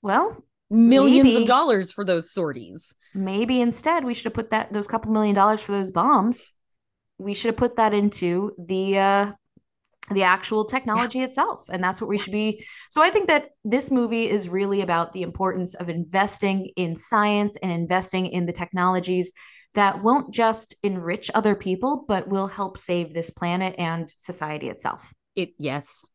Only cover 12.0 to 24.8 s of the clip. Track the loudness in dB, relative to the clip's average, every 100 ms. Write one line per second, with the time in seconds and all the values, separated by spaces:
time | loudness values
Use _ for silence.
12 | -4 -4 -2 -4 -2 -4 -10 -20 -6 2
13 | 4 4 2 2 0 _ -2 0 2 0
14 | 0 0 0 -2 -2 -4 -2 -2 0 0
15 | -2 -6 -8 -4 -2 -2 -6 -6 -6 -6
16 | -2 0 0 0 -2 -2 -4 -6 -6 -6
17 | -2 2 2 2 0 -4 -4 -4 0 -2
18 | 0 -4 -2 -2 -4 -4 -6 0 0 0
19 | 0 -2 -2 -8 -20 -20 _ 0 0 2
20 | 2 2 0 0 0 0 -8 -6 -4 -4
21 | -4 -6 -2 0 0 0 -2 -2 -2 -4
22 | -2 -4 -2 -4 -4 -6 -10 -8 -4 -4
23 | -4 -8 -10 -6 -4 -2 -4 -4 -6 -4
24 | -8 -12 -12 -8 -8 -8 -10 -8